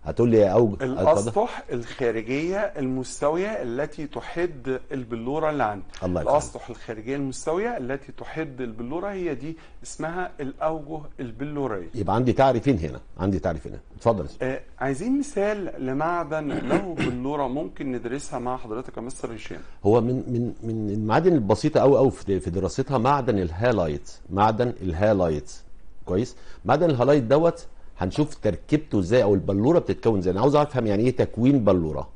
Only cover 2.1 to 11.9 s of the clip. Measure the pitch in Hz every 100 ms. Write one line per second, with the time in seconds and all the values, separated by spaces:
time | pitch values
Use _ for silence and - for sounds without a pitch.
2.1 | 110 110 135 165 196 202 175 131 131 127
3.1 | - 147 165 196 220 127 120 151 - 147
4.1 | 120 - 170 175 143 127 127 - 139 117
5.1 | 117 117 151 156 151 110 101 95 - 92
6.1 | 87 95 143 127 120 - 117 - 110 107
7.1 | 139 139 123 - 170 226 240 120 139 -
8.1 | - 120 156 156 127 123 110 120 160 196
9.1 | 196 175 131 147 160 - - - - 156
10.1 | 175 180 - 135 - 156 160 143 156 147
11.1 | - 123 113 143 147 135 101 82